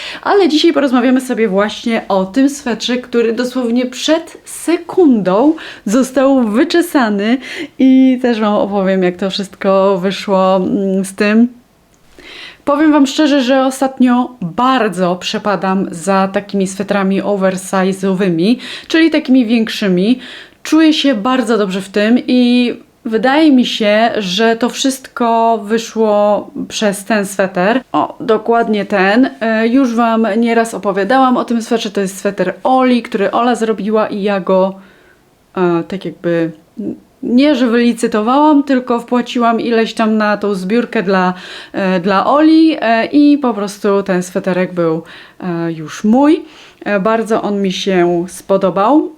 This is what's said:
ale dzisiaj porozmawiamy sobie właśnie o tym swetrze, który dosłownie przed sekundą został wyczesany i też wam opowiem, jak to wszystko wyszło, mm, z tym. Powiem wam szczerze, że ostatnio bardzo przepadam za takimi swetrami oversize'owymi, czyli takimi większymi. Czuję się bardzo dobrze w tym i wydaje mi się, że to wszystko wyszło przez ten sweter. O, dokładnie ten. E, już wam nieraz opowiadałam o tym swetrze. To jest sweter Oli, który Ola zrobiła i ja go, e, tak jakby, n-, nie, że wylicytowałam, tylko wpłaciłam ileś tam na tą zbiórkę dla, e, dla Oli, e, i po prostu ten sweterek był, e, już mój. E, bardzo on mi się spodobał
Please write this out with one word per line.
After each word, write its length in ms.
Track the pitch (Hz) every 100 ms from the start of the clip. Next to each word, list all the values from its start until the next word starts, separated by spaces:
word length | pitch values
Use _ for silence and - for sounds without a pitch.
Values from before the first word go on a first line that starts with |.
| - -
ale 260 | - 403 339
dzisiaj 240 | 302 339
porozmawiamy 480 | 294 269 247 254 254
sobie 280 | 254 214 220
właśnie 540 | 190 208 - 233 226 -
o 160 | 196
tym 240 | 190 262 269
swetrze, 480 | 285 247 220 - 247
który 360 | - 240 226
dosłownie 540 | 226 247 262 233 247 254
przed 520 | - - 320 320 -
sekundą 1080 | - - - 339 339 - 320 226 185 196 294 320 - - 208
został 580 | 247 254 277 269 269
wyczesany 960 | 226 214 330 339 339 294 220 202 214 262 - - 294 -
i 400 | 262 262 262 254
też 180 | 254 220
wam 140 | 214
opowiem, 480 | 208 202 202 190 190
jak 140 | 180 180
to 140 | 196
wszystko 680 | 185 185 - 196 196 196 190
wyszło, 580 | 190 202 - 190 190 190
mm, 480 | 185 202 196 190
z 100 | 190
tym. 340 | - 208 220 240 - _ _ _ _ _ - - - - -
Powiem 280 | - 277 311
wam 140 | 294 269
szczerze, 360 | - 302 285
że 240 | 240 269 262
ostatnio 720 | 262 262 262 247 247 247 -
bardzo 760 | 170 160 254 262 214 175 180 180
przepadam 720 | - 220 208 190 190 190 185
za 380 | 170 202 190 190
takimi 340 | 202 202 202 190
swetrami 560 | - 190 202 190 196
oversize'owymi, 1300 | 202 202 190 185 - 190 185 190 196 185 196 165 190 247 - - -
czyli 220 | 320 330
takimi 360 | 311 311 262 214
większymi. 720 | 233 220 - 208 175 202 254 - - - _
Czuję 300 | - 311 320
się 220 | 302 277
bardzo 440 | 220 233 262 220 220
dobrze 220 | 202 190
w 80 | 190
tym 300 | 208 214 247 -
i 480 | 247 240 247 240 - - _
wydaje 480 | 240 220 262 294 320
mi 140 | 254 233
się, 440 | - 208 214 233 -
że 380 | 190 190 226 226
to 120 | 240
wszystko 880 | 240 269 269 - - 240 226 226 226
wyszło 840 | 202 226 226 220 220 208 208 202 - - 185
przez 360 | - 214 196
ten 220 | - 214 196
sweter. 540 | - 190 185 190 247 -
O, 240 | 151 120 -
dokładnie 640 | 156 220 214 233 214 214
ten. 460 | 196 202 190 226 262 -
E, 280 | 226 220 226
już 260 | 262 254
wam 320 | 226 233 226 220 214
nieraz 380 | 233 226 226
opowiadałam 600 | 208 202 190 196 262 254 254
o 80 |
tym 180 | 240 233
swetrze. 280 | 220 226 214
To 100 | 202
jest 180 | 190 190
sweter 360 | 202 196 180 -
Oli, 400 | - 262 254 240
który 280 | 233 208 196
Ola 240 | - 240
zrobiła 540 | 226 226 202 202 220 208
i 140 | 208
ja 180 | 202 196
go, 340 | 180 190 190 190 - _ _ _ _ _ _ 190
e, 260 | 175 170 165
tak 160 | 190
jakby, 480 | 175 - 170 170 165 - _ -
n-, 140 | 202 - _ -
nie, 320 | 262 240 294
że 120 | 262 247
wylicytowałam, 960 | 240 240 233 226 214 214 269 302 285
tylko 380 | 277 262 254 233
wpłaciłam 600 | 233 247 240 247 233 226
ileś 340 | 220 226 220
tam 220 | - 220 220
na 200 | 208 208
tą 180 | 208
zbiórkę 480 | 196 185 233 247 226
dla, 320 | 190 190 180 180 - - -
e, 280 | - 190 185
dla 260 | 180 190 -
Oli, 500 | 277 311 320 320 294
e, 260 | 226 226 220
i 320 | 294 294 285
po 160 | 254
prostu 480 | 202 202 - 208 196
ten 200 | 196 180
sweterek 520 | 180 196 190 180 185
był, 280 | 180 165 165 165 - - -
e, 320 | 185 170 165
już 320 | 160 151 -
mój. 400 | 214 240 294 320 - - - -
E, 160 | - 202
bardzo 420 | 202 226 214 220
on 200 | 208 202
mi 100 | 190
się 520 | 185 202 185 175 175 180
spodobał 840 | - - 196 190 175 214 302 359